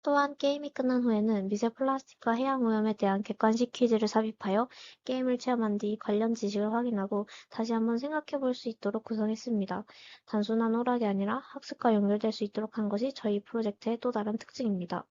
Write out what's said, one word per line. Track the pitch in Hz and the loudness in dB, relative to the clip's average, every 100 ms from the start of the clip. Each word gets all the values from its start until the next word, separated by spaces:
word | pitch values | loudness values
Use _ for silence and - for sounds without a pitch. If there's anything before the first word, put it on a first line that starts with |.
또한 | 302 285 285 285 | 2 2 2 0
게임이 | 277 285 294 | 0 0 -6
끝난 | - 254 254 | -2 0 2
후에는 | 240 214 220 214 190 | 2 2 2 0 0
미세 | 208 233 | -2 -2
플라스틱과 | - 269 269 - - 233 | 0 -2 -2 -6 -6 -2
해양 | 233 269 262 | 0 0 2
오염에 | 226 220 214 | 2 2 0
대한 | 208 196 196 | 2 2 0
객관식 | 208 208 220 226 240 | -2 0 2 4 0
퀴즈를 | - 240 220 214 | 2 4 4 4
삽입하여 | 220 220 - 196 202 247 - - - - | 2 0 -4 0 0 0 -6 -20 -14 -6
게임을 | 254 254 247 | -2 0 -2
체험한 | 262 240 214 208 | 0 0 0 0
뒤 | 208 220 | -2 -4
관련 | - 208 226 226 | 0 0 2 0
지식을 | 202 202 214 | -2 0 0
확인하고 | 233 247 208 196 202 208 - - | 0 0 -2 -2 -2 -4 -12 -12
다시 | - 226 | -6 -2
한번 | 226 226 233 | 2 2 0
생각해 | 285 311 302 285 | -2 -4 -4 -2
볼 | 262 | -2
수 | 254 240 | -2 -6
있도록 | 226 202 220 - | -4 -4 -4 -4
구성했습니다. | 220 214 220 - 214 185 185 214 - - - - | -2 0 -2 -2 -2 0 -4 -8 -20 -20 -20 -4
단순한 | 214 208 226 226 233 | -2 2 2 2 2
오락이 | 240 247 214 | 0 2 2
아니라 | 196 196 240 - | 0 0 -2 -6
학습과 | 285 - - 247 214 | -16 -12 0 2 4
연결될 | 202 208 220 | 4 2 0
수 | - | -2
있도록 | 208 - 220 - | -4 -4 -6 -4
한 | 208 | -2
것이 | 208 262 262 | 0 -2 -2
저희 | 220 202 | 0 0
프로젝트의 | - 233 220 202 - 233 | -2 -2 -2 -2 -4 -2
또 | 247 | -2
다른 | 226 214 220 | -2 -2 -4
특징입니다. | - - 233 190 175 180 - | -8 -4 -2 0 -2 -6 -8